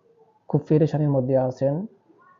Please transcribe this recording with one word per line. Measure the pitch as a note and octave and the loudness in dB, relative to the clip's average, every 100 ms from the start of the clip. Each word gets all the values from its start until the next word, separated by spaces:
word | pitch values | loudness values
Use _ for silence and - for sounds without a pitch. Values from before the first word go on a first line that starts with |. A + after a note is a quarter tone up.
| _ _ _ _ - | _ _ _ _ -4
খুব | D3+ - | -4 2
পেরেশানির | D#3 D#3 D3+ D3 | 2 2 0 0
মধ্যে | C#3 B2+ C3 | 0 0 0
আছেন, | B2+ B2+ C3+ D3+ A3 _ _ _ _ | 0 -2 -2 -4 -8 _ _ _ _